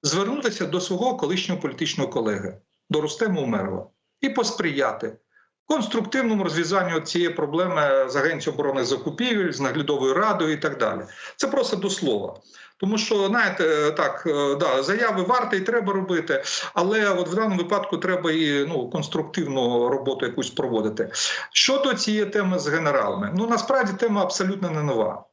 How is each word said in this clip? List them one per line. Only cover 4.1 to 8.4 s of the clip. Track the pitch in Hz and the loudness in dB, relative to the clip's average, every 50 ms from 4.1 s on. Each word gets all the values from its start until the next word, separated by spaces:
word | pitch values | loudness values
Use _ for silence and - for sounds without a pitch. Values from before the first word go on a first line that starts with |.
| _ _ | _ _
і | - 277 | -4 -2
посприяти | - - 233 - - - - 170 139 139 135 117 113 - - 107 - - _ _ _ _ _ _ _ _ _ _ | 0 0 0 0 0 -2 -2 -2 0 0 0 0 0 -2 -6 -8 -8 -10 _ _ _ _ _ _ _ _ _ _
конструктивному | 311 302 220 - - 226 214 - - 269 254 233 220 208 190 | 0 0 0 0 -2 -2 -2 0 -2 0 0 2 0 0 0
розв'язанню | 170 151 160 170 151 185 196 180 170 165 160 | 0 0 -2 0 2 2 0 0 2 -2 -2
цієї | 156 - - 175 175 170 | -2 0 0 2 2 2
проблеми | 165 - 151 143 147 165 180 185 151 156 147 143 135 135 135 131 | 2 0 -2 0 0 0 0 2 2 2 4 4 4 4 4 2
з | 131 | 0
Агенцією | 143 135 156 165 147 | 2 2 2 2 0